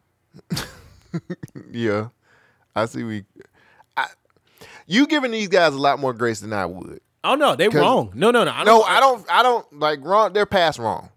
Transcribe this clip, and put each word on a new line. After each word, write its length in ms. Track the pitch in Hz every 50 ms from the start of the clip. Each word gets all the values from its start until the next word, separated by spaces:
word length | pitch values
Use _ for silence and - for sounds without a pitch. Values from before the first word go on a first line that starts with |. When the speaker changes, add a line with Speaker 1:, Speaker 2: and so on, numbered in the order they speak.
| _ _ _ _ _ _ _ - - -
Speaker 1:
<laughs> 180 | - - - - - - - - _ _ _ _ - 160 - - 180 - - - - - - -
Yeah. 380 | - 117 117 107 104 107 117 123 _ _ _ _ _ _ _ _ _ _ _ _ -
I 100 | 104 110
see 180 | 117 - 127 120
we, 220 | 113 107 104 98 _ _ - - _ _ _ _ _ _ _ _ _ - -
I, 100 | - - - _ _ _ _ _ _ _ _ _ - - - - - -
you 200 | 170 240 294 294
giving 240 | 302 302 262 247
these 160 | 226 220 208 175
guys 260 | 185 180 170 156 139
a 40 | 139
lot 220 | 139 139 139 135
more 140 | 139 127 120
grace 260 | 110 120 117 110 98
than 140 | 104 107 110
I 120 | 101 92
would. 360 | 87 90 90 87 - - - _ _ _ _ -
Speaker 2:
Oh, 120 | 185 254
no, 200 | 294 294 240 147
they 100 | 123 165 220
Speaker 1:
'Cause 80 | 233 147
Speaker 2:
wrong. 300 | 160 208 262 202 123 98 92
No, 160 | 117 175 233
no, 120 | 240 233 190
no. 80 | 151
I 120 | - 135 170
Speaker 1:
No, 160 | 208 226 226
Speaker 2:
don't, 100 | 214 185
Speaker 1:
I 100 | 180 220
don't, 260 | 269 269 254 214 170 -
I 120 | 170 202 240
don't, 360 | 254 240 214 - _ 147 147
like, 200 | 151 151 156 143 131
wrong, 300 | 160 196 214 220 185 180
they're 120 | 208 202
past 340 | - 202 190 170 156 139 123
wrong 300 | 117 107 92 - - - _